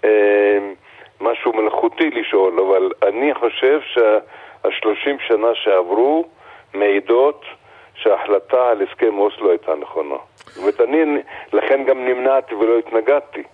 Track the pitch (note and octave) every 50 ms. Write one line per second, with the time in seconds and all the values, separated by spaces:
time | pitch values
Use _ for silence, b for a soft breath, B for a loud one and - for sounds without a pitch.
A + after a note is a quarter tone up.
0 | - A2 G#2+ G#2 G#2 G#2 G2+ G2+ G2+ G2+ G#2 G2+ G2+ G2+ F#2+ _ B B B B
1 | B B B _ G2 A2 A#2+ - - B2 A#2 A2 G#2+ G#2+ - - A#2 A#2 - -
2 | A#2+ - - A#2 G#2+ - - G2 F#2+ F#2+ E2+ E2+ F#2+ F#2+ G2 F#2 F#2 F#2 - -
3 | - G2 G2 A#2 C3+ D3 C3+ - A#2 A#2 - - - C3 C#3+ D3+ - - - B2+
4 | A#2 G#2+ G#2+ G#2+ - - - - - - - - - - - - - A2 G#2 -
5 | - C#3+ C#3 C3+ - - A#2 G#2 A2 A#2 A#2 A2 - A2 G2 F#2 F2+ F2 F#2+ G#2+
6 | A#2+ C#3 D3+ E3 E3+ E3 _ B B B B B B B - G2 G#2 G#2 - -
7 | G2 - A#2 A#2+ C3+ D3 D3 - - - - _ B B B B B B B -
8 | - A2+ G2+ F2 - G2+ G#2 G2 - - - B2+ B2+ B2 A#2 G#2 G2 F#2 - -
9 | - A2+ G#2 G2+ G2+ G#2 - - G#2+ G2 F2 E2+ - - D#2+ D2+ D2+ - - E2
10 | D#2 D2 C#2 C2+ - _ _ _ - - - - F#2 G2+ G#2 - A#2+ A2+ C#3 D#3+
11 | D#3+ D3+ D3 C#3 - B B B B B - - - - C3+ C#3 C3+ B2+ C3+ C3
12 | B2+ B2+ B2+ B2 B2+ C3 C3+ C3+ C3 - A#2+ G2+ A2+ A2+ A#2 A#2 A2+ - A2+ A2+
13 | A2 G#2+ G2 F#2+ - - - - - -